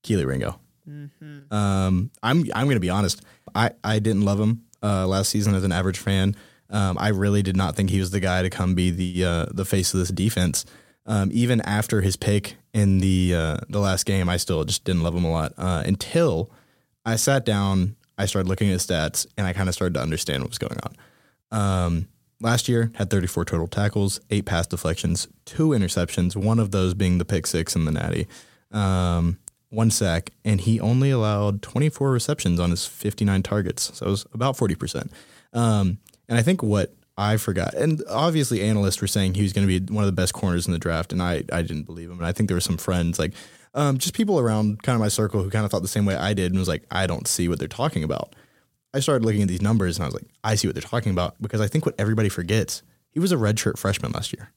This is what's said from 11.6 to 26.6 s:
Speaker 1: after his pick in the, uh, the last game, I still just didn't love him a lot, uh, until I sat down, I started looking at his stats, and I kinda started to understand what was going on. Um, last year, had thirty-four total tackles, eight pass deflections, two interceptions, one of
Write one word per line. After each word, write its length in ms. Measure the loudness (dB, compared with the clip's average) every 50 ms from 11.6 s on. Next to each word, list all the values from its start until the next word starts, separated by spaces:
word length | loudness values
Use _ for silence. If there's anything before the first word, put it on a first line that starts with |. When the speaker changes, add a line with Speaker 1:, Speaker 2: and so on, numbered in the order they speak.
Speaker 1:
after 380 | 2 0 0 0 0 2 0 2
his 120 | 2 0 0
pick 380 | 0 0 2 2 2 0 -4 -14 -16 _ _
in 260 | 0 2 4 4 4 4
the, 360 | 4 4 4 4 2 2 2
uh, 220 | 2 0 0 -2 -4 -6 -4
the 120 | -2 0
last 260 | 0 0 0 0 0
game, 220 | 0 0 2 2 2
I 80 | 0 0
still 260 | 0 0 0 0 0
just 200 | -2 -4 -4 _
didn't 180 | 0 0 2
love 120 | 0 0 0
him 100 | 0 0
a 60 | 0
lot, 220 | 0 0 -2 -4 -6 -4
uh, 240 | -4 -2 -2 -2 0
until 680 | 0 -2 -2 -2 -2 0 2 2 2 2 -2 -4 -6 -10 -20 _ _ _ _ _ _ _ _ _
I 120 | -2 -2
sat 280 | 0 2 2 2 2 2
down, 520 | 2 0 2 2 2 2 2 0 0 -4 _ _ _ _
I 100 | -4 -4
started 220 | -2 0 0 0 0
looking 200 | 0 0 2 0
at 60 | 2
his 120 | 0 0
stats, 400 | 0 0 0 0 -2 -2 -4 -6 -6 _
and 80 | -4 -2
I 60 | -2
kinda 200 | -2 -2 -2 -2
started 220 | -2 -2 -2 -2 0
to 60 | -2
understand 400 | -2 -2 -2 -4 -2 -4 -4 -4 -4
what 60 | -6
was 80 | -6 -8
going 200 | -8 -6 -8 -8 -10
on. 720 | -10 -14 -16 -20 _ _ _ _ _ _ _ _ _ -2 0
Um, 500 | 2 2 2 2 2 0 0 -2 -4 -6 _ _ _ _ _ _
last 280 | 0 2 2 2 2 2
year, 220 | 2 2 0 0 -2
had 160 | -4 -2 0
thirty-four 340 | 2 0 0 0 -2 -2 -2
total 220 | 0 -2 -2 -2
tackles, 540 | -2 -2 0 0 0 0 0 0 0 -2 -6 -4 _
eight 160 | -2 -2 0
pass 200 | 0 0 0 0
deflections, 600 | -2 -6 -4 -2 -4 -4 -2 -2 -2 -2 -2 -4 -10 -12 _ _
two 240 | -10 -2 0 2 2
interceptions, 680 | 2 2 0 0 0 -2 -2 0 0 0 0 0 0
one 220 | 0 0 2 2
of 120 | 2